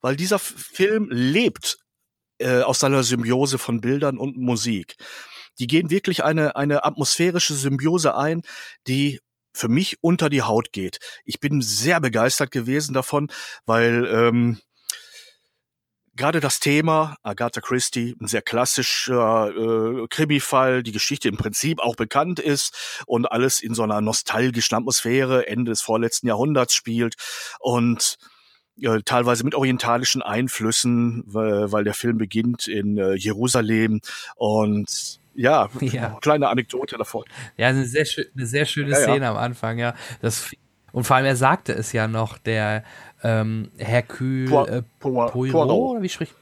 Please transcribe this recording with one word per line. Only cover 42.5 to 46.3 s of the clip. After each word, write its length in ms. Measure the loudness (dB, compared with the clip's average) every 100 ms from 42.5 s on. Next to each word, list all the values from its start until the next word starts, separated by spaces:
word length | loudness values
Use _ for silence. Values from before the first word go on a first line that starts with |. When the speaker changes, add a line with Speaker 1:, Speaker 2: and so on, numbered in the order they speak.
| 0 0 -2 -6 -20 -20 _
Speaker 2:
ähm, 480 | 0 2 0 -2 -6 -10
Hercule, 720 | 0 0 0 -6 -4 -2 2
Speaker 1:
Poir-, 180 | 2 4
Speaker 2:
äh, 140 | -2 -6 _
Speaker 1:
Poir-, 300 | -4 0 0
Speaker 2:
Poirot, 220 | 0 0
Speaker 1:
Poirot. 180 | 2 4 4 2
Speaker 2:
oder 100 | -2
wie 60 | -4
spricht 240 | -6 -10